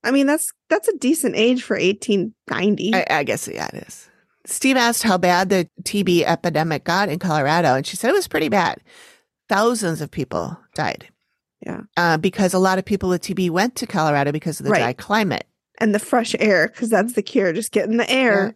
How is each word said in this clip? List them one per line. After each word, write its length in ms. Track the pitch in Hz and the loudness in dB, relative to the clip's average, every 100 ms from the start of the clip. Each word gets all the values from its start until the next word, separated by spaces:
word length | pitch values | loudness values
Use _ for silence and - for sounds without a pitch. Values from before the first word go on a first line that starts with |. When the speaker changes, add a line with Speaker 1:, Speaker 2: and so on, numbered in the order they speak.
Speaker 1:
I 80 | 220 | 2
mean, 140 | 277 277 | 2 2
that's, 240 | 311 - _ _ | 0 -4 _ _
that's 180 | 320 440 | 0 0
a 80 | 349 | 0
decent 400 | 247 320 247 175 | 0 0 0 2
age 260 | 226 254 | 2 0
for 140 | - 196 | -2 0
eighteen 560 | 180 202 - 202 220 _ - | 0 0 0 0 0 _ -8
ninety. 440 | - 202 202 190 | -2 0 0 0
Speaker 2:
I, 100 | 190 - | -2 0
I 140 | 151 | -2
guess, 220 | 135 107 - | -2 -4 -6
yeah, 200 | - 78 | -8 -8
it 200 | - - | -10 -16
is. 220 | - - _ _ _ - | -20 -20 _ _ _ -10
Steve 320 | - 262 262 | -2 2 4
asked 240 | 233 233 | 2 2
how 160 | 226 185 | 2 2
bad 320 | 180 180 190 | 4 2 2
the 180 | 190 170 - | 0 0 -8
T 180 | - 208 | -4 -2
B 220 | 180 175 | 2 2
epidemic 600 | - 170 175 147 165 151 | 2 0 0 -2 -2 -2
got 260 | - 175 202 | -2 0 0
in 80 | 160 | -2
Colorado, 560 | 185 156 135 165 160 | -2 0 2 2 2
and 120 | 131 - | 2 -2
she 100 | - | -4
said 120 | 233 | 0
it 40 | |
was 140 | 392 349 | 0 0
pretty 200 | 311 302 | -2 0
bad. 320 | 208 170 - _ - - _ _ _ _ | 0 0 -4 _ -20 -20 _ _ _ _
Thousands 500 | 196 226 233 185 160 | 0 2 0 -4 -4
of 120 | 147 | -8
people 440 | - 135 82 85 165 _ - | -8 -6 -4 -6 -10 _ -6
died. 320 | 127 - - _ _ _ _ _ - | -6 -6 -14 _ _ _ _ _ -12
Speaker 1:
Yeah. 140 | - - - | -12 -8 0
Speaker 2:
Uh, 200 | 170 160 | 2 2
because 380 | 185 190 185 | 0 0 0
a 60 | 185 | 2
lot 180 | 190 185 | 2 0
of 60 | |
people 240 | 185 202 180 | -2 -2 0
with 120 | 180 | -2
T 120 | - | -2
B 160 | 185 180 | -2 0
went 240 | 165 240 - | 0 -2 -4
to 100 | 240 | -6
Colorado 440 | 180 156 147 143 | -2 0 2 0
because 300 | 151 170 151 | -2 -6 -6
of 40 | |
the 60 | 135 | 0
Speaker 1:
Right. 80 | 190 | 0
Speaker 2:
dry 140 | 120 | 0
climate. 520 | 127 - 208 202 - - _ _ - | -4 -2 0 0 -2 -8 _ _ -2
Speaker 1:
And 140 | 220 | 0
the 60 | 202 | 0
fresh 380 | - 247 240 - | 0 0 0 0
air, 300 | 220 185 156 | 2 4 2
'cause 200 | - 226 | -2 0
that's 260 | 214 226 | 0 2
the 80 | 240 | -2
cure. 300 | 202 254 190 | 0 0 0
Just 200 | 165 220 | -2 -2
get 160 | 208 214 | -2 0
in 80 | 233 | 0
the 120 | - | 0
air, 380 | 262 254 202 | 2 2 2
Speaker 2:
Yeah. 60 | 196 | 0